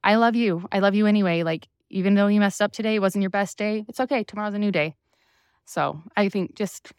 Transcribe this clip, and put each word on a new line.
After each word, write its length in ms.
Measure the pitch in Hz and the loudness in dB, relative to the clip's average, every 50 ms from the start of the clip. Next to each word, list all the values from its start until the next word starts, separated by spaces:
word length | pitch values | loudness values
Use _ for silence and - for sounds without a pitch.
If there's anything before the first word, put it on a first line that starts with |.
| - | 0
"I 120 | - 208 | 2 4
love 200 | 226 233 233 226 | 4 4 2 2
you. 320 | 233 233 214 175 165 175 - - | 2 2 0 0 -2 -4 -4 -2
I 60 | 196 | 0
love 140 | 190 202 196 | 2 2 2
you 120 | 208 214 | 2 4
anyway. 380 | 208 208 208 202 180 170 165 170 | 4 4 4 2 2 0 0 0
Like, 260 | 165 160 165 - - _ _ _ _ | -2 -4 -6 -8 -14 _ _ _ _
even 260 | - 190 180 196 202 | -6 -2 0 2 4
though 120 | 202 202 202 | 4 4 4
you 140 | 208 208 | 4 4
messed 200 | 208 196 190 - | 2 2 2 0
up 120 | 208 208 - | -2 -2 -2
today, 220 | - 214 220 220 | -4 -4 -2 0
it 40 | 214 | 0
wasn't 240 | 196 196 180 208 196 | 0 0 0 0 -2
your 60 | 190 | -2
best 280 | 175 202 202 - - - | -2 -2 -4 -4 -4 -6
day. 280 | 208 214 214 220 214 208 | -4 -4 -4 -4 -6 -8
It's 140 | 240 - | -6 -6
okay. 240 | 262 247 285 247 214 | -4 -2 -2 -2 -4
Tomorrow's 300 | - - 208 208 208 202 | -6 -8 -8 -6 -6 -4
a 40 | 208 | -2
new 140 | 208 208 185 | -2 0 0
day." 220 | 175 147 160 156 _ _ _ _ _ _ _ _ _ _ _ _ _ _ | 0 -2 -2 -6 _ _ _ _ _ _ _ _ _ _ _ _ _ _
So 360 | - - 170 147 143 147 151 165 - - - | -10 -4 -4 -2 -2 -4 -6 -12 -6 -2 -2
I 100 | 208 196 | -2 0
think 280 | - 208 180 - - | 0 -4 -6 -6 -6
just 360 | - 214 185 - - - - - | -8 -8 -8 -8 -12 -20 -20 -20